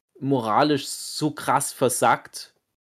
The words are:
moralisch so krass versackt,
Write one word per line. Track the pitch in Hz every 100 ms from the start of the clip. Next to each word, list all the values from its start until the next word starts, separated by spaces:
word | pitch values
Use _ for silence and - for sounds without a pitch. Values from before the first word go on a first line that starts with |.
| _ -
moralisch | 135 135 113 107 147 143 -
so | - - - 151
krass | 147 - 127 -
versackt, | - 123 - 120 139 - - - _ _ _ _